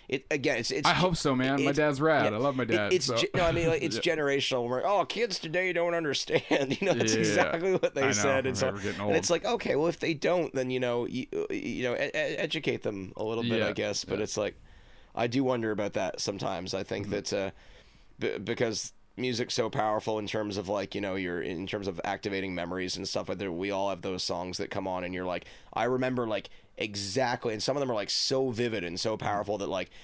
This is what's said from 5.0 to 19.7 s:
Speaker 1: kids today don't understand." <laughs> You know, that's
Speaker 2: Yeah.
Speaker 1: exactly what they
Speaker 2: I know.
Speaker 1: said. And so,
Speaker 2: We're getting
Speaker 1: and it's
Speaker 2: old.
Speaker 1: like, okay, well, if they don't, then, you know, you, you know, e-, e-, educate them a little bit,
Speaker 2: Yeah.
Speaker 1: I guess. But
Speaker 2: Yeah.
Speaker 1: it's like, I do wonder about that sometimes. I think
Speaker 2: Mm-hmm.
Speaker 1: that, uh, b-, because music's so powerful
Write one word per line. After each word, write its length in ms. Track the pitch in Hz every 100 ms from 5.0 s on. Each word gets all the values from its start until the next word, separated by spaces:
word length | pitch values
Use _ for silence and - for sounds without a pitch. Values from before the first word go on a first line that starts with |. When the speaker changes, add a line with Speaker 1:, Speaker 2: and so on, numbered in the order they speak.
| 165
Speaker 1:
kids 320 | 196 233 180
today 360 | 165 175 185
don't 200 | 170 175
understand." 480 | 170 156 131 - 156 -
<laughs> 320 | 147 135 139
You 60 | 196
know, 60 | 127
that's 180 | 110
Speaker 2:
Yeah. 60 | -
Speaker 1:
exactly 540 | 175 - 180 165 190
what 200 | 180 -
they 80 | 143
Speaker 2:
I 40 | 135
know. 40 |
Speaker 1:
said. 340 | 104 120 135 131
And 100 | 127
so, 140 | 131
Speaker 2:
We're 100 | 104
getting 180 | 98 -
Speaker 1:
and 140 | 104 160
it's 140 | -
Speaker 2:
old. 140 | 170
Speaker 1:
like, 100 | 214
okay, 220 | 233 - 131
well, 140 | 165
if 100 | 160
they 160 | 147 151
don't, 360 | 156 180 151 131
then, 160 | 127
you 80 | 127
know, 260 | 123 120 120
you, 220 | 127 - - -
you 320 | - - -
know, 100 | 123
e-, 120 | 120 143
e-, 40 | -
educate 680 | 147 160 156 160 143 117
them 320 | 110 98 95 -
a 80 |
little 200 | 110 113
bit, 160 | 117 113
Speaker 2:
Yeah. 80 | 104
Speaker 1:
I 60 |
guess. 320 | 104 104 98 -
But 120 | 101
Speaker 2:
Yeah. 60 |
Speaker 1:
it's 140 | 104 -
like, 180 | 101 - - - - - -
I 140 | - 120
do 160 | 123
wonder 260 | 131 127 113
about 240 | 104 101
that 260 | 104 92 -
sometimes. 540 | - 98 139 90 92
I 80 | 95
think 240 | 104 104 101
Speaker 2:
Mm-hmm. 80 |
Speaker 1:
that, 200 | 101 -
uh, 180 | 98 95 - - - - - - -
b-, 200 | 107 -
because 520 | 101 117 120 104 - - - -
music's 380 | 127 117 123
so 160 | -
powerful 480 | 113